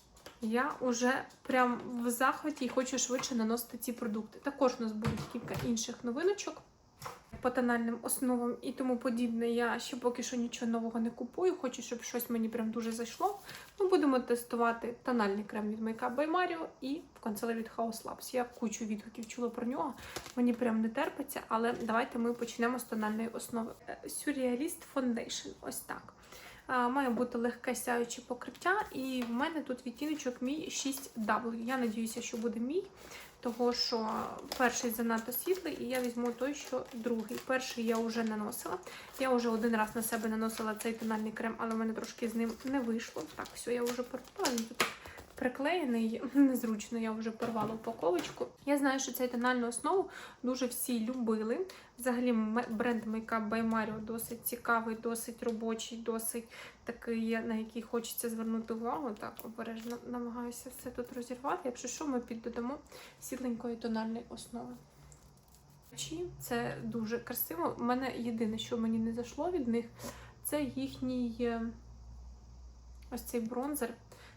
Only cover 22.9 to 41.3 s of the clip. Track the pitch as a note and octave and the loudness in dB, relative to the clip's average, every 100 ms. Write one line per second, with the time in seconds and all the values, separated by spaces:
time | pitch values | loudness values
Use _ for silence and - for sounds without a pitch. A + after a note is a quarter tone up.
22.9 | A3+ G#3+ A3 A3+ A#3+ - A#3 A3+ - - | 0 0 0 -2 -4 -4 -4 -4 -6 -10
23.9 | - - - - C4+ B3+ A#3+ E4 - - | -10 -8 -4 -2 2 2 2 0 -4 -4
24.9 | C#4 B3+ A#3 - - - - - - - | 0 2 2 -2 -6 -8 -8 -8 -8 -6
25.9 | - - - - - - - - B3+ A#3+ | -8 -10 -20 -20 -18 -16 -16 0 2 4
26.9 | C4+ C4+ A3+ B3 A#3+ A#3+ A#3+ - B3 - | 4 4 2 2 2 0 0 -2 -2 0
27.9 | A#3+ A#3 - - B3 - - E4+ G4+ G#4+ | 2 0 -4 -6 -6 -6 -2 2 2 2
28.9 | - C4 B3+ A#3 A#3 D#4 D#4+ - B3+ B3+ | -4 -2 0 0 0 0 0 -4 -4 -6
29.9 | A3+ D4 D4 B3+ B3 B3+ D#4 - - C4+ | -4 -2 -2 -2 -2 -2 -2 -4 -4 -2
30.9 | C4+ - A#3 G#3+ G#3+ A#3 A3+ A3+ C4 A#3 | -4 -6 -4 2 2 2 -2 -2 2 2
31.9 | A3 A3+ A#3+ A#3 A#3 A3+ A3 B3 E4+ G4+ | 0 -2 -4 -4 -2 -2 0 0 0 -2
32.9 | - - - - - B3 A3+ A#3+ A#3+ - | -10 -16 -16 -16 -6 -4 2 2 4 2
33.9 | A#3 A3 A3 - - C4+ - B3 - A#3+ | 2 0 0 -2 -6 -8 4 4 4 0
34.9 | A3+ A#3 A3+ A3+ B3+ - F#4 D#4+ - A#3+ | 0 2 2 0 -2 2 0 0 -4 0
35.9 | B3+ B3 A#3 A#3+ A#3 C4 C#4+ - B3+ - | 0 0 2 0 2 0 -2 -2 -4 -4
36.9 | A#3+ A#3 A3+ G#3 A#3 - C4 B3+ - A3+ | -4 0 0 0 -4 0 0 0 -2 2
37.9 | A3+ A3+ A3+ A3+ G#3+ G#3 - - F4+ - | 4 2 2 0 0 -2 -4 -4 -6 -6
38.9 | - - - C4 B3 A#3 A3+ A#3 A3+ G#3+ | -14 -14 -2 4 6 6 4 4 4 4
39.9 | A#3 A3 A3+ A3 A3 A3+ A3+ A3 G#3+ A#3 | 2 0 0 2 2 0 0 -2 0 -2
40.9 | A3+ A3 A3 A3 | -2 0 2 0